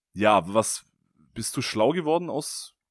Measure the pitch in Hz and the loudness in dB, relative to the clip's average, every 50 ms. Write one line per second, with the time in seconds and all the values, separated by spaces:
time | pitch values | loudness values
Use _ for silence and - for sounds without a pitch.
0 | _ _ _ 92 104 107 107 98 82 90 98 113 107 - - - - _ _ _ | _ _ _ 2 4 4 6 4 4 2 0 0 0 0 -4 -8 -10 _ _ _
1 | _ _ _ _ 78 _ _ 120 110 - - 147 123 - - 110 107 127 160 185 | _ _ _ _ _ _ _ -10 -8 -6 -6 -6 -6 -4 0 2 2 2 2 0
2 | 160 151 160 170 175 160 113 120 110 - - - - - _ _ _ _ | 0 0 0 0 -2 -4 -6 -6 -8 -8 -10 -12 -14 -16 _ _ _ _